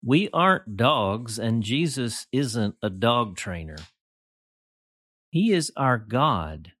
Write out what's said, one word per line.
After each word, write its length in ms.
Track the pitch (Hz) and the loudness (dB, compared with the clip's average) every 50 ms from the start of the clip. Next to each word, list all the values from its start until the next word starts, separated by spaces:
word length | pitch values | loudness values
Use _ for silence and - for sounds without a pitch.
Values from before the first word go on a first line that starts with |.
| - | 0
We 260 | 117 127 170 202 196 | 2 2 2 2 2
aren't 440 | - - 175 190 185 - - - 104 | 2 2 4 4 4 2 0 -8 -4
dogs, 640 | 95 117 131 151 131 107 95 98 110 123 117 110 110 | 2 2 2 4 4 2 0 0 -2 -4 -8 -8 -4
and 240 | 110 113 113 117 107 | -2 0 0 0 0
Jesus 640 | 101 120 143 170 165 131 135 127 117 110 - - _ | 0 0 0 0 0 -2 -2 -4 -4 -6 -8 -10 _
isn't 440 | - 131 143 127 107 117 107 101 104 _ | -2 0 0 0 0 -2 -2 -2 -2 _
a 80 | - 107 | -6 -6
dog 480 | 92 95 104 117 120 120 120 107 90 - | -4 0 2 2 4 2 0 -2 -4 -12
trainer. 400 | - - 92 85 82 80 78 78 78 - _ _ _ _ _ _ _ _ _ _ _ _ _ _ _ _ _ _ _ _ _ _ _ _ _ _ _ _ | -10 -8 -8 -8 -8 -10 -12 -14 -16 -20 _ _ _ _ _ _ _ _ _ _ _ _ _ _ _ _ _ _ _ _ _ _ _ _ _ _ _ _
He 200 | - 165 196 226 | 0 0 2 4
is 200 | 208 175 156 - - | 2 2 0 -2 -4
our 220 | - 139 131 123 117 | 0 2 2 2 0
God 760 | 110 107 110 123 139 156 127 92 82 78 78 78 82 - _ _ | -2 -4 0 2 2 2 2 0 -2 -6 -8 -12 -14 -18 _ _